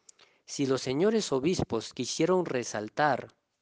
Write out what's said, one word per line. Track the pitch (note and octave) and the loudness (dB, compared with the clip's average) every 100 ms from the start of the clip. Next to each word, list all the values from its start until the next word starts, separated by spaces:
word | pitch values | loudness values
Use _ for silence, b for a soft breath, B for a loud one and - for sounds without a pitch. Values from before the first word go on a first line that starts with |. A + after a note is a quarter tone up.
| b b b b b | b b b b b
Si | - C3 | -2 0
los | C3 | 0
señores | B2+ C3+ G3+ A3+ - | 0 2 2 2 0
obispos | C3+ D3 F3+ - A2+ - | 0 2 0 0 -2 -4
quisieron | - B2 - E3 F#3 E3+ | -6 -6 0 2 2 2
resaltar | B2+ A2+ G#2+ G#2+ - D3 B2+ A2+ _ _ _ | -2 -4 -6 -6 0 2 2 -4 _ _ _